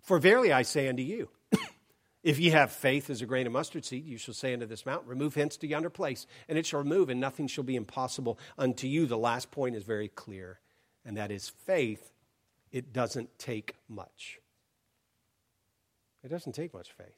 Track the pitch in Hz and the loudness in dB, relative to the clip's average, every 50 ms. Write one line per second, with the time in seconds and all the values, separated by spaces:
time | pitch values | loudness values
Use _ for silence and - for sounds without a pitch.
0 | _ - 190 165 131 185 214 247 254 196 143 131 123 - - 151 135 135 127 123 | _ 4 4 8 8 8 8 10 8 6 6 6 4 4 2 0 0 2 0 -2
1 | 131 139 202 240 - - _ _ _ _ - - - - - _ _ _ _ _ | -2 -4 -4 -6 -8 -10 _ _ _ _ 0 0 0 -4 -14 _ _ _ _ _
2 | _ _ _ _ _ 170 147 135 170 170 160 156 143 135 - - - 135 131 147 | _ _ _ _ _ 2 2 6 6 8 8 8 8 6 4 0 2 2 2 2
3 | 143 - 143 110 123 110 131 127 127 120 117 135 160 - - 165 131 - 131 127 | -2 -4 -6 -6 -4 -2 -2 -2 0 0 0 -2 -2 -2 -6 -10 -10 -8 -10 -10
4 | 151 160 123 110 - - 113 - - 131 127 120 120 107 113 104 - 135 135 170 | -10 -10 -12 -12 -12 -12 -12 -6 -4 -4 -4 -4 -6 -8 -10 -10 -6 -6 -6 -6
5 | - 120 127 127 143 151 139 147 143 151 - - - 147 151 147 160 170 - - | -6 -8 -6 -2 -2 -2 2 0 0 0 0 -6 -6 -4 -2 -2 -2 -4 -4 -4
6 | 196 147 131 - - _ - - - - 160 156 165 - - 147 143 143 156 196 | -4 -4 -4 -6 -10 _ -20 -20 -10 -2 -2 -2 -2 0 -2 0 0 2 4 4
7 | 185 135 127 123 131 135 131 - 151 131 - - 135 123 131 123 110 - - - | 4 4 2 0 0 -2 -2 -4 -6 -6 -4 -6 -4 -2 -2 -4 -4 -4 -4 -4
8 | 131 131 - - 135 117 113 - - - - - 139 131 120 - - 131 139 160 | -4 -4 -4 -4 -4 -4 -4 -4 -8 -20 -6 -2 0 0 0 0 -4 -2 0 2
9 | 165 131 117 113 113 120 117 123 120 - - 147 135 127 120 110 95 101 113 104 | 2 2 2 0 2 0 0 0 -4 -8 -6 -4 -4 -2 -4 -6 -6 -4 -4 -4
10 | 107 101 _ - - - 101 95 92 90 95 _ _ _ _ _ _ _ _ _ | -4 -6 _ -14 -14 -14 -14 -14 -14 -16 -18 _ _ _ _ _ _ _ _ _
11 | _ 117 104 107 107 101 104 98 - - - _ - - 190 175 135 113 107 101 | _ -10 -8 -6 -6 -6 -6 -8 -8 -12 -14 _ -2 0 2 2 2 2 0 -6
12 | - - _ _ _ _ _ _ _ _ _ _ _ _ - 127 127 143 113 127 | -10 -20 _ _ _ _ _ _ _ _ _ _ _ _ -10 -10 -10 -6 -2 -2
13 | 123 113 - 131 117 - _ _ - - 123 107 107 - - _ _ _ 113 101 | -2 -2 -2 -6 -8 -10 _ _ -10 -8 -8 -8 -8 -12 -16 _ _ _ -16 -16
14 | 90 - _ _ - - - - _ _ _ _ _ _ _ _ _ _ _ _ | -16 -18 _ _ -18 -18 -18 -20 _ _ _ _ _ _ _ _ _ _ _ _
15 | _ _ _ _ _ _ _ _ _ _ _ _ _ _ _ _ _ _ _ _ | _ _ _ _ _ _ _ _ _ _ _ _ _ _ _ _ _ _ _ _
16 | _ _ _ _ - 127 156 175 - 151 - - 160 170 - 92 85 - - _ | _ _ _ _ -12 -10 -10 -8 -8 -10 -10 -8 -10 -10 -10 -16 -18 -18 -20 _
17 | 90 90 _ | -20 -20 _